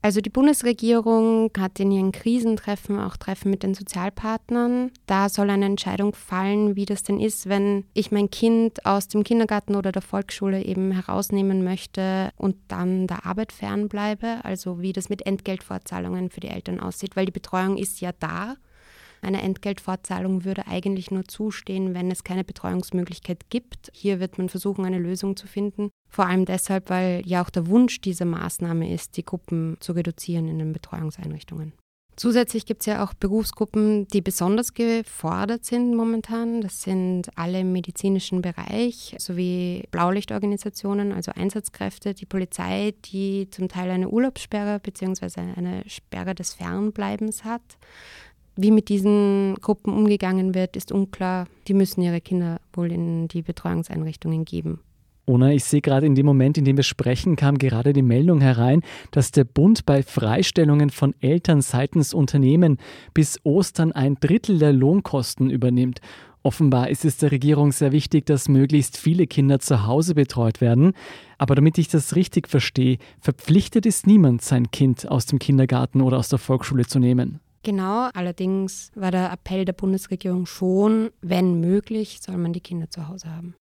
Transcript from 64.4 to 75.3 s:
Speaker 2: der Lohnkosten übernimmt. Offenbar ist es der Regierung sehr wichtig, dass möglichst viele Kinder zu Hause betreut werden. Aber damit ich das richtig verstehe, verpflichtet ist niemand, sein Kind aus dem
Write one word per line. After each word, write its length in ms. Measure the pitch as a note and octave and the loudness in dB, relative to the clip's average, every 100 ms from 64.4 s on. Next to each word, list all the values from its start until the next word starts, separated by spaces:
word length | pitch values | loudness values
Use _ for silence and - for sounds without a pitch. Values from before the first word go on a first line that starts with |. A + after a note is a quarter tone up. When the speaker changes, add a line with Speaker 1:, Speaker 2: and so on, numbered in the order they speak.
| - F3+ | 2 4
Speaker 2:
der 160 | D3+ | 4
Lohnkosten 800 | C3+ C3+ G3 - C#3 A#2+ - C3+ | 6 4 2 0 -2 -4 -2 0
übernimmt. 480 | C3 B2 B2 B2+ B2 - - - _ | 2 2 2 0 -2 -14 -20 -20 _
Offenbar 480 | C3+ - D3 B2+ B2+ | -4 2 4 4 2
ist 160 | C#3 D#3 | 0 -2
es 120 | - | 2
der 140 | D3 | 0
Regierung 400 | C#3 C#3+ D3 D3 | 2 2 4 4
sehr 180 | C3 C#3+ | 4 2
wichtig, 340 | D3 - D#3 - | 2 2 0 2
dass 240 | C#3+ - | 0 4
möglichst 480 | C3+ C#3 D3 C3 - | 4 6 4 2 -2
viele 300 | D#3 F3 D#3+ | 0 2 2
Kinder 320 | - C#3 C3+ | 4 4 2
zu 260 | - C3 G2+ | 2 2 4
Hause 300 | C3+ E3 D3+ | 2 2 2
betreut 460 | C3+ - A2+ - | 2 2 0 2
werden. 320 | A#2+ A#2 E3+ - - - - _ | 4 6 6 4 -12 -20 -20 _
Aber 160 | B2+ | 2
damit 240 | C#3 D#3 D#3 | 6 6 4
ich 120 | D#3+ | 2
das 260 | D#3+ - F3 | 0 2 0
richtig 320 | F#3 - - | 2 0 2
verstehe, 500 | C#3 - - B2+ B2 - _ | 0 0 2 2 0 -4 _
verpflichtet 640 | - - - F3+ - A#3 G#3+ | -4 -4 2 2 4 2 2
ist 220 | - G3 | 2 6
niemand, 340 | G#3 D3 A#2+ | 8 8 4
sein 300 | - B2+ A#2+ | 2 0 0
Kind 360 | - C3+ B2 - | 2 2 2 0
aus 200 | C3 | -2
dem 100 | - | 0